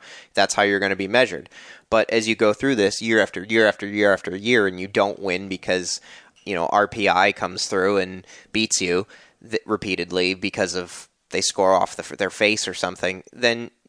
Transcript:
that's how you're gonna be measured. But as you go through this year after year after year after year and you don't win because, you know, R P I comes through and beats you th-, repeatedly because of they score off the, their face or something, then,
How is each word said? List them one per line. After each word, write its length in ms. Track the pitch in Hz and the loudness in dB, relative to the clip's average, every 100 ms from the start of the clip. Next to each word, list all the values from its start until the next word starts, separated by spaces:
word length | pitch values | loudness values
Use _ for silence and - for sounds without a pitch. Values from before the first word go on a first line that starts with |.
| - - - | -6 -20 -4
that's 220 | - 98 | 0 2
how 80 | - | 2
you're 160 | 101 98 | 2 2
gonna 160 | 98 95 | 0 -2
be 100 | 98 | 0
measured. 420 | 120 117 82 - - - - _ | 2 2 -2 -14 -20 -20 -20 _
But 180 | 110 - | 0 2
as 180 | 113 110 | 0 0
you 80 | |
go 200 | 110 107 | 2 2
through 220 | 104 135 120 | 2 0 2
this 260 | 98 - | 0 0
year 180 | 113 113 | 0 2
after 220 | 98 92 | 2 -4
year 220 | 101 113 107 | -2 2 2
after 180 | - 101 | 2 -4
year 280 | 104 101 | 0 2
after 200 | 92 - | 2 -2
year 320 | 95 110 120 98 | -6 0 2 2
and 140 | 90 | -2
you 80 | 98 | -4
don't 300 | 107 101 - | 0 0 -2
win 280 | 95 90 98 | -4 -4 -4
because, 520 | 95 - 92 85 - - - - _ - | -8 -2 -2 -2 -8 -12 -20 -20 _ -6
you 80 | |
know, 120 | 90 85 | -4 0
R 160 | 104 101 | 2 0
P 180 | 113 98 | 0 2
I 260 | 87 101 | 4 4
comes 340 | - 92 92 - | 2 -6 -6 -4
through 320 | 98 95 101 | 0 2 2
and 280 | 92 92 - - - | -2 -6 -16 -20 -6
beats 280 | 110 110 - | -2 -2 -2
you 260 | 90 90 104 - _ _ 110 | 0 0 -2 -12 _ _ -8
th-, 140 | 110 - | -6 -2
repeatedly 640 | 104 107 90 87 90 92 | -4 -2 -4 -2 0 0
because 420 | 92 98 - 92 | -2 -4 -2 -2
of 320 | 90 87 - - _ _ | -4 -8 -14 -20 _ _
they 120 | 92 | -4
score 320 | - - 95 | -2 2 4
off 220 | 95 - - | 4 2 -4
the, 200 | - - | -12 -6
their 140 | 92 | -6
face 360 | - 104 107 98 | 0 0 0 -4
or 60 | |
something, 480 | 90 90 92 92 92 - | -4 -6 -4 -6 -6 -14
then, 400 | - 120 117 117 _ | -2 -2 -2 -6 _